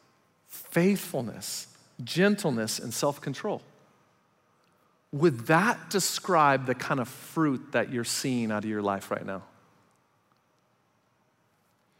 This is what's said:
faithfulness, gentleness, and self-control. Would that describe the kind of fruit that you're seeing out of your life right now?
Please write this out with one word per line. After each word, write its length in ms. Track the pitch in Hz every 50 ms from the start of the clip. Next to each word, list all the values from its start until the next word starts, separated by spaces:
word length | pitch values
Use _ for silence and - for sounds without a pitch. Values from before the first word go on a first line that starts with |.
| _ _ _ _ _ _ _ _ _ _
faithfulness, 1200 | - - - - - 170 175 196 208 175 - - - 139 123 104 - - - - - - - - - - _ _ _ -
gentleness, 800 | 127 117 - 160 185 208 208 202 - 160 127 113 110 110 - -
and 140 | - 123 113
self-control. 680 | - - 143 143 - - 147 131 - - 214 170 107 - - _ _ _ _ _ _ _ _ _ _ _ _ _ _ _ _ _ _ _ _ _ _ _ _ _ _ _ _
Would 360 | - 139 156 175 139 117 117 143
that 420 | 156 165 190 233 - - - -
describe 760 | - 196 170 - - - - - 180 165 151 143 135 131 131 127
the 60 | 123
kind 280 | - - - 156 135
of 80 | 120 -
fruit 640 | - - - - - 165 160 147 131 120 - - -
that 180 | 123 107 120
you're 140 | 131 120 117
seeing 440 | - - - - 139 127 120 117 110
out 140 | 107 107 101
of 60 | 110
your 120 | 107 107
life 300 | 104 101 98 95 - -
right 140 | 104 - -
now? 180 | 101 95 92 - - _ _ _ _ _ _ _ _ _ _ _ _ _ _ _ _ _ _ _ _ _ _ _ _ _ _ _ _ _ _ _ _ _ _ _ _ _ _ _ _ _ _ _ _ _ _ _ _ _ _